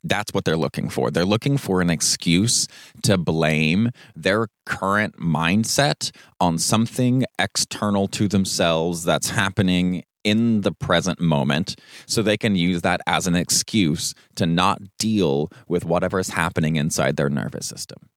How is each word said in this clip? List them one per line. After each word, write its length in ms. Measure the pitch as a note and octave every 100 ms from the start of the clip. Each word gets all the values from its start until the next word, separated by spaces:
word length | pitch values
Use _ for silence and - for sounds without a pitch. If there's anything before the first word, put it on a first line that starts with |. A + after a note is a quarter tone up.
That's 320 | E2 F#2+ G#2
what 120 | G2 F2+
they're 100 | D#2+
looking 320 | C#2 - -
for. 240 | - B1
They're 140 | D2+ F2+
looking 320 | A2 - C#3
for 240 | - F#2
an 80 | F2
excuse 800 | D#2+ - - - E2+ A2+ - - - - -
to 140 | - F#2+
blame 720 | E2 D#2+ D#2 D#2 D#2 F2+ A#2 - - D#2+
their 320 | F#2+ G#2 A2+ _ -
current 540 | - F#2+ G2+ G#2 -
mindset 920 | E2 D2+ E2 G2+ A2+ - C#3+ D3+ - - - _
on 180 | F2+ E2
something 680 | - G#2+ A2+ - B2+ B2+ B2 -
external 720 | G2 - - - G#2 G2+ G2
to 220 | - G#2
themselves 760 | G2+ F#2+ - F2 E2 E2+ F2
that's 280 | F2 D#2 -
happening 760 | - G2 F#2+ F#2 F2+ F2+ F2+ - _
in 380 | G#2 G#2+ A#2 A2
the 100 | G2
present 480 | E2 - F2 E2+ -
moment, 560 | E2+ D2 C#2 C#2+ F#2+ - - - -
so 160 | -
they 160 | G#2 G#2+
can 180 | A#2 F#2+
use 260 | F2 F2
that 200 | F2+ F2+ -
as 200 | E2 F2
an 80 | F2
excuse 760 | E2 - - A2 E2+ D#2+ - - _ -
to 100 | E2+
not 360 | E2+ F#2 - G2 _
deal 540 | A2 G#2+ E2 C#2 D#2 - -
with 160 | F2
whatever 340 | E2 E2+ F2+ F#2
is 120 | F#2
happening 480 | - E2+ - D#2 D#2
inside 400 | D2 - C#2 -
their 120 | C#2+
nervous 380 | C#2 G1+ - -
system. 420 | - - - -